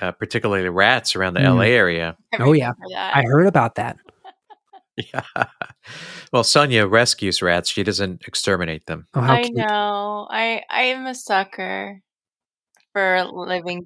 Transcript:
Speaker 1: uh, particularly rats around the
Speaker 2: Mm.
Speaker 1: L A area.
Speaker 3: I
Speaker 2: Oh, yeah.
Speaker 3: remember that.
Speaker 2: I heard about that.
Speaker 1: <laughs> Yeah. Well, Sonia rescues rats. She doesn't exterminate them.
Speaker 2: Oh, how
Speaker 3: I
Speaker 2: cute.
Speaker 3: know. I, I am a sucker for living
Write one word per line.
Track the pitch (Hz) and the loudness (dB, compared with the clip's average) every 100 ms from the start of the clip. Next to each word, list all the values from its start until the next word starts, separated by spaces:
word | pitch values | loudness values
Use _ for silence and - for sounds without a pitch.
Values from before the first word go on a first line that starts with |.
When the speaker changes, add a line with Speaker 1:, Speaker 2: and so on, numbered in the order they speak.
Speaker 1:
uh, | 90 | -8
particularly | - 104 117 110 98 92 | -6 -4 -2 0 0 0
rats | 90 104 127 - 92 | 2 2 2 0 -2
around | 92 | -2
the | 87 | 2
Speaker 2:
Mm. | 92 | 4
Speaker 1:
L | 92 | 4
A | 104 | 4
area. | 120 92 85 82 - - | 4 4 2 -4 -8 -8
Speaker 3:
I | 220 | 0
Speaker 2:
Oh, | 131 | 4
yeah. | 151 123 | 4 2
Speaker 3:
remember | 123 - | -6 -10
that. | - 95 143 | -8 -2 0
Speaker 2:
I | |
heard | 117 143 190 | 2 4 4
about | 165 117 - | 4 0 -2
that. | 123 - | -8 -8
Speaker 1:
<laughs> | - _ 381 _ _ - _ - _ - - | -18 _ -20 _ _ -20 _ -20 _ -14 -8
Yeah. | - - - - - - - - - - - - | -8 -8 -6 -6 -6 -16 -14 -20 -18 -16 -18 -2
Well, | 123 | 0
Sonia | 113 147 143 117 101 | 4 4 4 4 4
rescues | 110 123 - 98 - | 4 2 0 -2 0
rats. | 90 87 - | 2 0 0
She | - | -2
doesn't | 98 98 98 90 - | -2 -2 -4 -6 -10
exterminate | - - 92 85 78 - | -6 0 0 -2 -6 -8
them. | 78 - | -10 -6
Speaker 2:
Oh, | 139 | -2
how | 123 | 2
Speaker 3:
I | 240 | 2
Speaker 2:
cute. | 240 | 2
Speaker 3:
know. | 233 214 208 208 202 208 208 - | -2 0 0 -2 -2 -4 -6 -6
I, | 220 226 226 - | -4 -2 -4 -4
I | - | 0
am | 254 262 262 | 0 0 -6
a | |
sucker | 254 - 196 190 - 185 190 202 196 _ _ _ _ _ _ _ _ _ | -10 -2 0 -2 -6 -8 -6 -8 -14 _ _ _ _ _ _ _ _ _
for | 202 190 185 180 | -2 2 2 0
living | 180 180 180 175 175 | -6 -6 -6 -4 -10